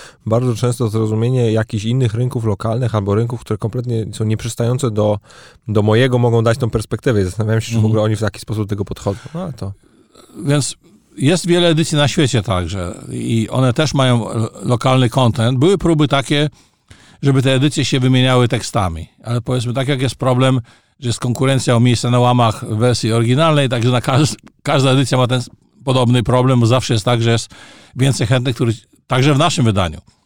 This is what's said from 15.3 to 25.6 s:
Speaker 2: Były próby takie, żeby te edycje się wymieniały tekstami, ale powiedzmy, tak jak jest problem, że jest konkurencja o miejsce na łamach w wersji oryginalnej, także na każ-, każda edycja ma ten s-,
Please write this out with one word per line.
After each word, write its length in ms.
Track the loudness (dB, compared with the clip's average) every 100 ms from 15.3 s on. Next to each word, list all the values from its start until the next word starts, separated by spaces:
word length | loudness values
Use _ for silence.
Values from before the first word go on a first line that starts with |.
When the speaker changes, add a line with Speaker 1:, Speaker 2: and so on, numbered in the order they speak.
| 2 0 2
Speaker 2:
Były 200 | 2 2
próby 300 | 2 2 2
takie, 400 | 0 0 0 -2 -4 _ _ _ -20 -20 _
żeby 200 | 0 2
te 120 | 2
edycje 300 | 2 2 0
się 160 | -2 0
wymieniały 480 | 2 4 4 4 2
tekstami, 600 | 0 -4 -4 -4 -4 -12 _
ale 160 | -6 -6
powiedzmy, 320 | -4 -4 -4
tak 140 | -4 -4
jak 120 | -2
jest 120 | -4
problem, 460 | -2 0 2 2 2 -2 _ _ _
że 80 | -6
jest 120 | -4
konkurencja 560 | -4 -2 0 0 0 2
o 40 |
miejsce 300 | 2 2 0
na 80 | 2
łamach 440 | 2 4 2 0 -4
w 80 | -2
wersji 360 | 0 0 0
oryginalnej, 560 | 0 2 2 2 2 0
także 220 | 0 0
na 100 | 0
każ-, 340 | 0 2 0 -2 -16 _
każda 280 | -2 0 2
edycja 280 | 2 2 0
ma 80 | 0
ten 120 | -2
s-, 120 | -6 -14